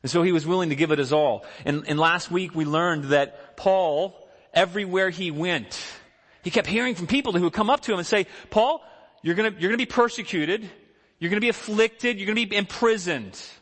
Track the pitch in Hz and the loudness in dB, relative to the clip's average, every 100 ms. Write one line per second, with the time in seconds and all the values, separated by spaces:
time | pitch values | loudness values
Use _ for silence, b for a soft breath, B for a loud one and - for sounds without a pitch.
0 | 131 175 180 170 151 185 170 139 156 151 | 0 2 4 2 2 0 0 0 2 2
1 | 127 151 147 104 B B 151 147 151 151 | 2 2 2 0 B B -4 -4 -2 2
2 | 165 170 - 175 180 160 151 156 175 156 | 2 2 -2 -4 -2 -4 0 0 0 -2
3 | 139 143 139 - - - 196 190 170 147 | 2 2 2 -6 -20 -2 2 2 2 0
4 | 190 - - B B 165 185 190 196 185 | -4 -8 -20 B B 2 2 0 -2 0
5 | 190 170 180 147 175 160 104 - - - | 0 -2 -6 -2 -2 -2 -4 -12 -12 -16
6 | - b b b 180 220 - 214 247 175 | -20 b b b -2 0 0 0 0 -2
7 | 175 262 262 175 175 208 208 269 - 190 | 0 0 2 0 0 2 2 2 0 -2
8 | 170 208 190 B B 214 247 320 B B | 2 0 0 B B 2 2 0 B B
9 | B B 160 170 220 180 180 233 254 247 | B B -2 0 0 0 -2 0 0 2
10 | 233 - 190 180 151 208 208 - _ b | 2 0 -4 -2 0 -2 -6 -18 _ b
11 | b b 170 208 233 226 - 214 226 - | b b -2 0 0 -2 -2 2 2 2
12 | 240 208 196 214 220 202 196 - 233 220 | -2 -2 -2 -2 0 -2 -4 0 2 2
13 | 175 143 101 - - - | -2 -4 -6 -14 -18 -20